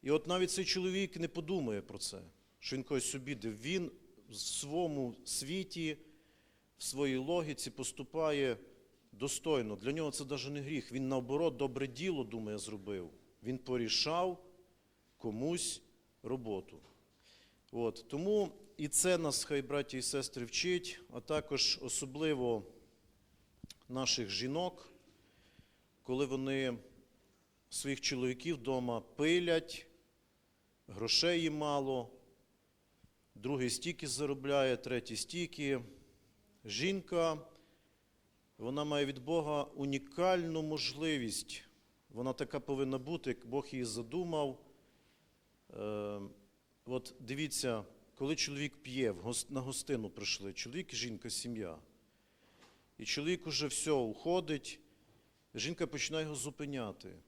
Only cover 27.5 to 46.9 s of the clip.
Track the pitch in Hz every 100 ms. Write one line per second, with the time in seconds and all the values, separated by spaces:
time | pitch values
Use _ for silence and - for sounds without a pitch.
27.5 | _ _ - 139 135 - 131 127 127 160
28.5 | 156 120 131 123 113 - - 151 175 170
29.5 | 165 165 - - - _ _ _ _ _
30.5 | _ _ _ - 95 113 - 165 170 160
31.5 | 151 151 143 135 131 117 - - _ _
32.5 | _ _ _ _ _ - _ _ - 117
33.5 | 139 127 - 165 170 147 120 147 139 135
34.5 | 143 131 120 - 123 - 110 - 170 170
35.5 | - 143 131 117 - - - _ _ _
36.5 | _ 110 101 170 196 180 175 165 156 -
37.5 | - - _ _ _ _ _ _ _ _
38.5 | - 113 139 147 147 139 135 123 165 151
39.5 | 147 143 - 139 139 139 - 180 185 165
40.5 | 160 156 151 - 135 160 147 117 95 -
41.5 | - - _ _ _ _ 113 131 127 143
42.5 | 143 127 139 135 131 131 165 135 120 117
43.5 | 135 135 135 120 107 117 156 175 156 143
44.5 | 127 - - _ _ _ _ _ _ _
45.5 | _ _ - 104 104 104 104 101 - -
46.5 | _ _ _ -